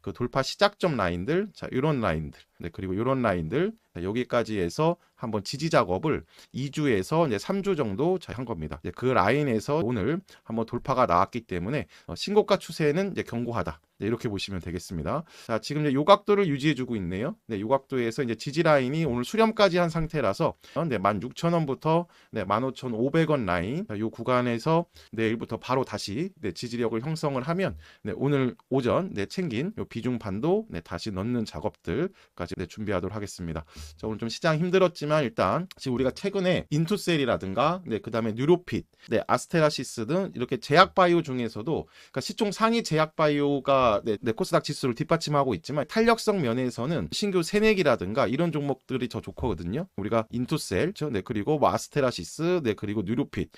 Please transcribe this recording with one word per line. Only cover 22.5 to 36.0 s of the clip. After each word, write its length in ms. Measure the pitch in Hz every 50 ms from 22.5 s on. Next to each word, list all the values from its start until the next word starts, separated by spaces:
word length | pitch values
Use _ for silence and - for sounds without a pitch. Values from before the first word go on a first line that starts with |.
| 101 113 127
오천오백 680 | 131 127 - - 127 113 107 123 139 - 165 160 151
원 160 | 151 135 113 92
라인, 400 | 87 87 87 101 135 170 214 -
자, 100 | 110 101
요 140 | 110 110
구간에서 760 | - - 117 123 127 123 123 123 117 113 - 156 160 165 175 - _ - - -
내일부터 460 | - 110 113 107 113 113 - - 113 -
바로 260 | - - 127 135 117
다시, 460 | - 110 101 - - 98 123 175 196 - -
네, 120 | - 101
지지력을 500 | 85 - 123 117 120 117 120 110 113 110
형성을 400 | 120 156 160 156 - 147 139 127
하면, 340 | 120 151 170 185 190 143 80 - - - - _ -
네, 100 | 107 92
오늘 400 | - 127 143 143 139 131 123 - - _ _
오전, 400 | 127 139 117 117 95 143 190 - -
네, 120 | 101 98
챙긴 480 | - - - 180 160 107 110 151 196 220 -
요 60 | 101
비중반도, 800 | - - 120 110 127 127 113 - 104 92 104 123 160 190 214 220 -
네, 100 | - 85
다시 300 | - - 90 85 - 110
넣는 340 | 98 92 98 117 123 120 107
작업들, 640 | - - 80 85 104 - _ _ - 85 123 170 196 - _ _ _ _
그러니까 100 | - 90 85 92
네, 100 | - 92
준비하도록 500 | 85 - 104 107 101 101 90 90 92 98
하겠습니다. 500 | 110 104 98 - - 90 82 80 82 78 - - - - - - -
자, 100 | - 110
오늘 100 | 110 101
좀 100 | 113 113
시장 280 | 113 - - 165 156 151
힘들었지만 640 | 175 180 170 190 180 175 170 - 147 147 151 156 143
일단 440 | 113 113 - 104 92 110 151 185 185 -
지금 200 | - - 135 123
우리가 160 | 117